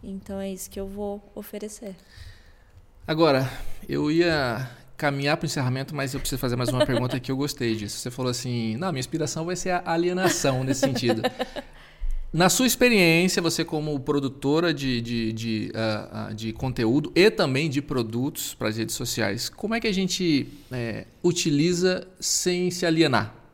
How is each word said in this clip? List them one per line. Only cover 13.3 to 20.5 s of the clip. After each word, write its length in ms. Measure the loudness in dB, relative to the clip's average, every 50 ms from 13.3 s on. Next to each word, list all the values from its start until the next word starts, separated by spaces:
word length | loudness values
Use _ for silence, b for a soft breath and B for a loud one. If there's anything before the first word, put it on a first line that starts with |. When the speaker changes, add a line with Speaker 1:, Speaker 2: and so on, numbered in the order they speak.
| 2 0 0
Speaker 2:
você 220 | 0 0 0 -2
como 340 | -2 -2 -2 -2 -2 -4 -2
produtora 760 | -2 0 0 0 0 -2 -4 -2 0 2 2 4 4 2 0
de, 280 | 0 0 0 0 0
de, 320 | -2 -2 -2 0 0 0 -2
de, 400 | -2 -2 -2 -2 -2 -2 -4 -2
ah, 540 | -2 0 0 0 -2 -4 -8 -8 -8 -8 -8
ah, 40 | -8
de 200 | -6 -6 -6 -6
conteúdo 580 | -4 -4 -4 -2 2 2 4 4 4 2 2 4
e 160 | 6 6 6
também 400 | 6 4 2 2 2 0 0 0
de 140 | 0 -2 -2
produtos 720 | -2 -2 -2 -2 -2 -2 -2 -2 -2 -4 -6 -8 -10 -6
pras 220 | -4 -4 -2 -2
redes 180 | -2 -4 -4 -4
sociais, 540 | -6 -6 -4 -2 -2 -2 -2 -2 -2 -4 -8
como 260 | -6 -6 -4 -4 -2
é 60 | -2
que 80 | 0 0
a 40 | 0
gente, 540 | 0 0 0 0 0 2 2 2 2 2 -2